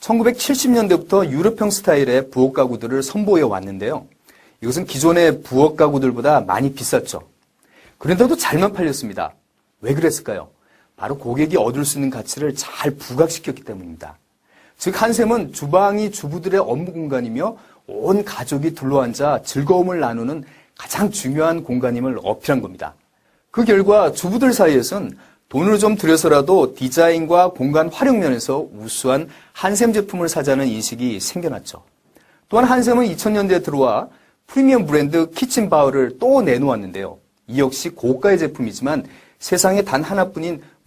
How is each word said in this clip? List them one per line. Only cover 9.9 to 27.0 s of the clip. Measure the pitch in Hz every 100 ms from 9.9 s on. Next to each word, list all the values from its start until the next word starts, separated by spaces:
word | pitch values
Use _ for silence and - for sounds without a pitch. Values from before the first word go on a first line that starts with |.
그랬을까요? | 143 165 - - 98 73 _ _ _ _ _
바로 | 104 139
고객이 | 120 127 156 160
얻을 | 107 139
수 | 143 143
있는 | 135
가치를 | 123 107 - 147
잘 | 135 - - 147
부각시켰기 | 143 - 123 160 - - 131
때문입니다. | - 101 87 80 76 76 _ _ _ _ _ -
즉 | 180 190
한샘은 | 226 226 220 233 147
주방이 | - 143 180 202 208 214
주부들의 | 202 147 170 175 190
업무 | 139 127 175
공간이며 | 165 151 131 120 117 196 226 _ _ -
온 | 101 156 202
가족이 | 202 - 123 143 160
둘러앉아 | 165 131 139 123 117 143 131
즐거움을 | - 135 143 185 180 180
나누는 | 127 117 117 156 - - _ -
가장 | - - 202
중요한 | - 131 147 160 165
공간임을 | - 123 127 120 131 117
어필한 | 95 110 - 131
겁니다. | 101 90 76 - _ _ _ _ _
그 | -
결과 | 226 196 196 208 170
주부들 | - 180 233 262
사이에선 | 247 170 135 117 - - - _ _ _
돈을 | 127 185 214
좀 | 214 214
들여서라도 | 156 160 160 147 139 185 131
디자인과 | - 131 170